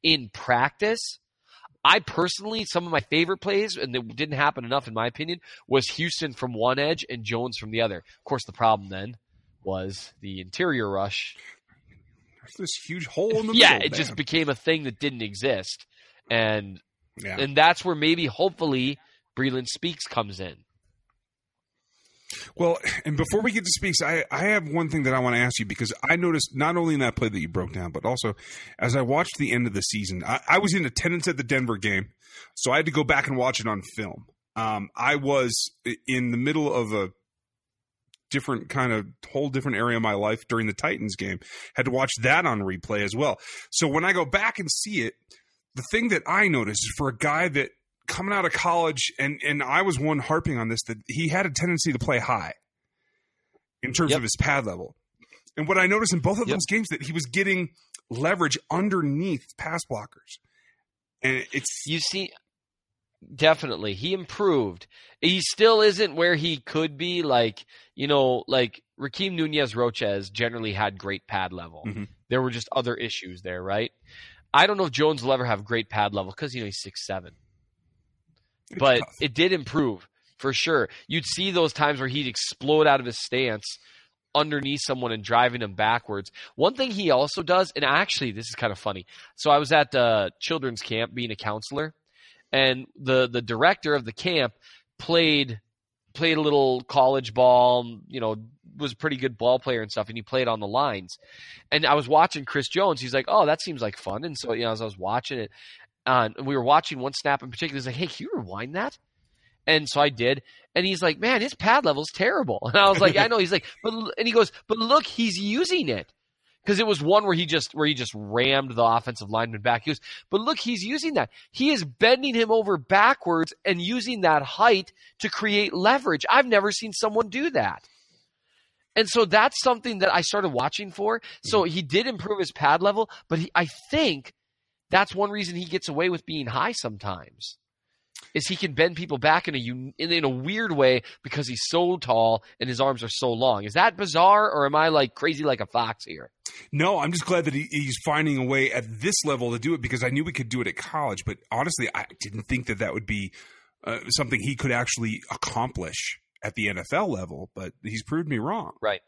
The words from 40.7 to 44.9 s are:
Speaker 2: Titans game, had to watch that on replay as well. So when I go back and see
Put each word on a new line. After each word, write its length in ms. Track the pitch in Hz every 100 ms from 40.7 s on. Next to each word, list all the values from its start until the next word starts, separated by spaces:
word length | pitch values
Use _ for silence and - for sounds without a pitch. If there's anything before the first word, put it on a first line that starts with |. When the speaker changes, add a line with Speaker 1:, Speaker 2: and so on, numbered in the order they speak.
Speaker 2:
Titans 440 | 101 151 - 107 95
game, 240 | 98 92 - - -
had 120 | - 127
to 40 |
watch 220 | 123 135 -
that 240 | 123 156 170
on 140 | 110
replay 420 | 95 92 - 104
as 120 | 101
well. 240 | 110 147 104 - - -
So 160 | - 160
when 160 | 147
I 80 | 175
go 120 | 185
back 360 | 151 196 220 220
and 100 | 165
see 320 | - 208